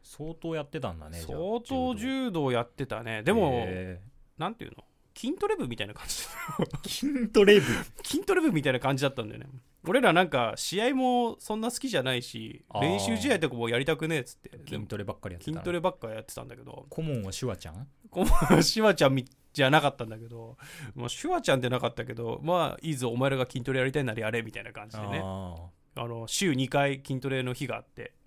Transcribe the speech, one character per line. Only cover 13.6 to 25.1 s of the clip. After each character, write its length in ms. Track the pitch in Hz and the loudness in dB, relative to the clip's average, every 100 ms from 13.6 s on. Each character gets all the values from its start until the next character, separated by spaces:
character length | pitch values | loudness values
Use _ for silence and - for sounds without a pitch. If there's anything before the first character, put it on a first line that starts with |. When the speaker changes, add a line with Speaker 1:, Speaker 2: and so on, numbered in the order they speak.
| 117 | 0
Speaker 2:
や 100 | 117 | 0
り 60 | |
た 120 | 143 156 | 0 0
く 100 | 160 | 0
ね 100 | 160 | -2
え 40 | |
っ 40 | |
つ 120 | 120 - | -4 -14
っ 0 | |
て。 140 | - - - | -20 -18 -10
Speaker 1:
筋 180 | 110 104 | -10 -6
ト 100 | 104 | -6
レ 80 | |
ば 100 | 101 | -6
っ 60 | - | -8
か 80 | 101 | -10
り 40 | |
や 40 | 90 | -10
っ 20 | |
て 60 | - | -8
た 40 | |
の？ 60 | 160 | -6
Speaker 2:
筋 80 | |
ト 80 | - | -4
レ 80 | 175 | 0
ば 100 | 175 | -2
っ 80 | 175 | -2
か 100 | 113 | -10
や 100 | 110 | -10
っ 40 | |
て 100 | - | -12
た 80 | - | -12
ん 60 | 120 | -12
だ 80 | 120 | -16
け 60 | |
ど。 240 | 123 127 139 | -16 -18 -12
Speaker 1:
顧 120 | - | -6
問 200 | 160 131 | -4 -4
は 100 | 95 | -4
シ 120 | 95 | -6
ュ 40 | 127 | -6
ワ 80 | 92 | -6
ち 100 | - | -10
ゃ 60 | |
ん？ 160 | 82 139 _ - | -14 -16 _ -10
Speaker 2:
顧 140 | - | 2
問 320 | - - 147 156 | 8 8 8 6
は 60 | |
シ 180 | 160 220 | 6 4
ュ 40 | |
ワ 100 | 220 | 4
ち 100 | 185 | 6
ゃ 40 | 143 | 6
ん 60 | |
み-、 100 | 135 127 _ _ | 4 -2 _ _
じ 120 | - | 2
ゃ 60 | 135 | 6
な 100 | 151 | 6
か 80 | 143 | 4
っ 80 | - | -2
た 80 | |
ん 40 | 113 | -10
だ 100 | 110 | -10
け 80 | 117 | -14
ど、 300 | 117 113 123 - - 135 | -16 -16 -18 -18 -16 -14
ま 120 | 131 120 | -10 -8
あ、 20 | |
シ 200 | - 311 | -6 -2
ュ 20 | |
ワ 100 | 359 | 0
ち 100 | 233 | 2
ゃ 60 | 135 | 2
ん 40 | |
っ 20 | |
て 60 | 123 | 2
な 100 | 123 | 0
か 100 | 120 | -2
っ 60 | |
た 100 | - | -4
け 100 | 117 | -10
ど、 260 | 117 117 117 | -8 -6 -6
ま 340 | 147 180 156 - | 0 0 0 -4
あ、 20 | |
い 80 | 165 | -6
い 40 | |
ぞ、 140 | 143 123 | -2 -2
お 80 | 120 | 0
前 140 | 135 | 0
ら 60 | 135 | 2
が 100 | 123 | -2
筋 160 | 135 | -4
ト 100 | 120 | -2
レ 60 | 131 | 0
や 60 | |
り 80 | 127 | 0
た 80 | 143 | 0
い 40 | |
な 100 | 131 | -2
ら 60 | 110 | -2
や 100 | 107 | -2
れ、 100 | 117 | -4
み 80 | 110 | -6
た 100 | 107 | -10
い 40 | |
な 80 | 107 | -14
感 160 | 117 107 | -14 -14
じ 80 | 110 | -10
で 100 | |
ね。 140 | 104 | -6